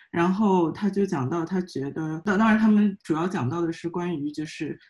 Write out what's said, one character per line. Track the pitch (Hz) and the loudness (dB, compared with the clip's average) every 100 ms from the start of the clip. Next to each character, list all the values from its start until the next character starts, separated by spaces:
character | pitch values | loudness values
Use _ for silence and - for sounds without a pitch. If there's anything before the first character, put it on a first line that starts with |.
| _ | _
然 | 170 180 | 0 2
后 | 190 208 185 160 | 2 4 4 2
他 | 156 202 | 0 -2
就 | 196 196 | 0 0
讲 | 151 127 | 0 -2
到 | 170 | -2
他 | 160 190 | -2 -4
觉 | 180 139 139 | -4 -6 -8
得， | 147 156 160 | -6 -6 -4
当-， | 208 196 | -2 2
当 | 220 | 4
然 | 220 | 6
他 | 220 | 6
们 | 208 208 196 | 6 4 0
主 | - | -2
要 | 160 180 | -2 -2
讲 | 185 123 | -2 -2
到 | 170 | -2
的 | 165 | -2
是 | 165 170 | -4 -6
关 | 175 175 160 | -4 -4 -4
于 | 147 | -6
就 | 151 156 | -6 -10
是 | - 147 - _ | -8 -8 -10 _